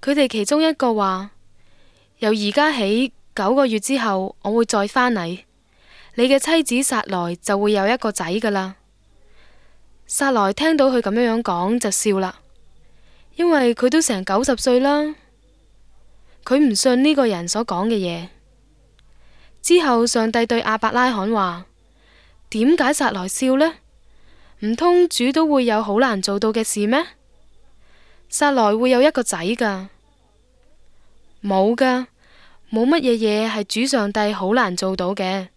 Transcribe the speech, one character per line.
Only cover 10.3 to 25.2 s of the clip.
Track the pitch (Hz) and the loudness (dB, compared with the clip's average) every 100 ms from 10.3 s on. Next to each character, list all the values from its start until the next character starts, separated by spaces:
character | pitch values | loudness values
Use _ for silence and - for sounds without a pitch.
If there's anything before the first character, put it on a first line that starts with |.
萊 | 247 196 | 2 2
聽 | 202 311 320 | 2 0 4
到 | 269 | 2
佢 | 254 | 2
咁 | 214 | 0
樣 | 214 247 | 0 0
樣 | 226 | 0
講 | 226 175 185 240 | -2 -2 0 -2
就 | 220 | -2
笑 | 190 220 190 | -2 0 0
啦， | 185 - - - - - - - - - - - | -2 -6 -20 -20 -20 -20 -20 -20 -20 -20 -20 -2
因 | 339 | 2
為 | 311 247 | 4 2
佢 | 233 247 | 2 2
都 | 294 | 2
成 | 320 208 | 0 -2
九 | 185 196 | 0 0
十 | 262 247 | 0 0
歲 | - 247 | 2 2
啦。 | 277 294 302 311 _ _ _ _ _ _ - - - - - - | 2 0 -2 -8 _ _ _ _ _ _ -20 -20 -20 -20 -20 -20
佢 | - 269 | -2 2
唔 | 294 208 | 2 2
信 | 262 247 | 2 2
呢 | 277 | 2
個 | 285 247 | 2 0
人 | 185 170 | 0 -4
所 | 208 | -4
講 | 233 175 208 | -4 -2 -2
嘅 | |
嘢。 | 220 180 170 175 - _ _ _ _ _ _ - - - - - - | -2 -2 -6 -10 -18 _ _ _ _ _ _ -20 -20 -20 -20 -20 -12
之 | - 349 | 2 2
後， | 311 240 233 | 4 2 2
上 | 240 220 | 0 0
帝 | 226 | 0
對 | 233 233 | 0 0
亞 | - 220 | 0 -2
伯 | 220 | -2
拉 | 240 254 | 0 0
罕 | 220 196 | 0 -2
話： | 226 190 175 180 _ _ _ _ _ _ _ - | -2 -2 -4 -14 _ _ _ _ _ _ _ -12
「點 | 220 240 339 | -2 2 2
解 | 269 | 2
撒 | 294 254 | 0 -2
萊 | 190 185 | -4 -8
笑 | - 262 262 | -4 0 2
呢？ | 320 320 _ _ _ - - - - - | 0 -2 _ _ _ -20 -20 -20 -20 -10
唔 | 208 233 | -6 0
通 | 349 359 349 | 2 4 2
主 | - | 0